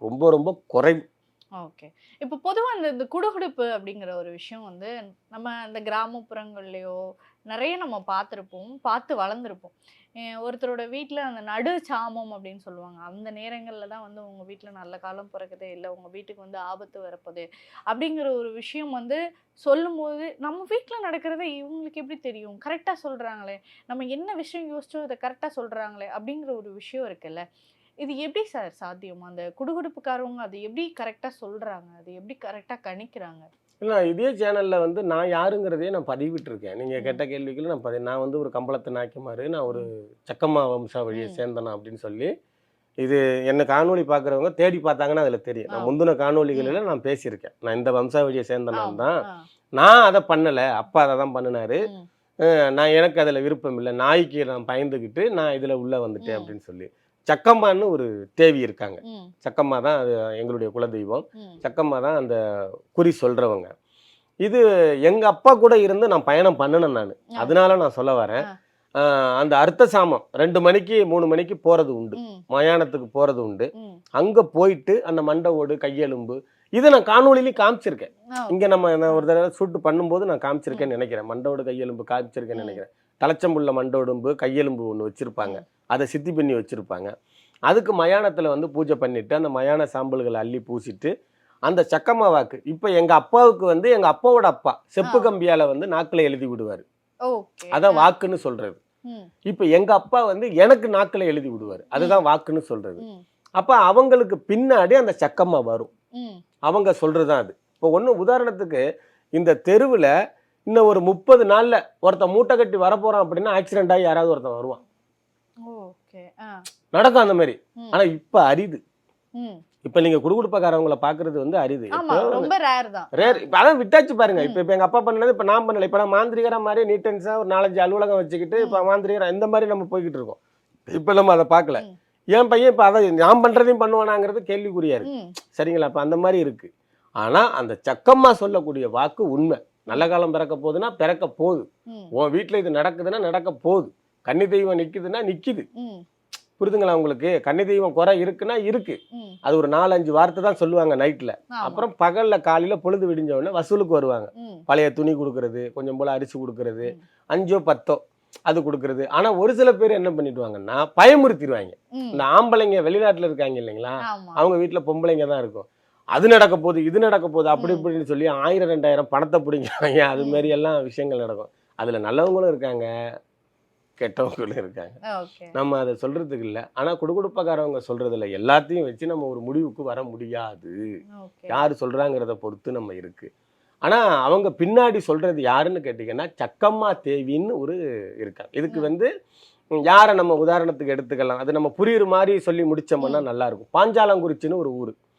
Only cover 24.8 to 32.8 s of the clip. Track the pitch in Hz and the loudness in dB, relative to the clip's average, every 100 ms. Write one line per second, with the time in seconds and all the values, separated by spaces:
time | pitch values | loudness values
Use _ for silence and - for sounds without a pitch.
24.8 | 285 311 294 254 254 254 302 294 233 220 | -14 -14 -14 -12 -12 -12 -14 -12 -14 -12
25.8 | 214 208 202 208 220 294 285 240 208 196 | -14 -16 -16 -16 -14 -14 -12 -14 -14 -20
26.8 | - 262 240 180 160 160 175 _ _ _ | -18 -14 -14 -14 -18 -18 -20 _ _ _
27.8 | _ - 285 277 302 370 440 262 190 - | _ -16 -14 -12 -10 -10 -10 -12 -14 -16
28.8 | 180 180 196 180 180 180 175 175 262 330 | -20 -18 -20 -20 -20 -16 -16 -14 -12 -10
29.8 | 320 302 269 254 254 247 220 202 208 240 | -12 -14 -12 -10 -10 -14 -18 -16 -16 -12
30.8 | 339 330 226 214 262 247 208 208 214 185 | -12 -12 -16 -14 -16 -16 -18 -16 -14 -16
31.8 | 175 170 170 180 196 262 208 208 202 240 | -20 _ -20 -20 -20 -20 -18 -18 -16 -16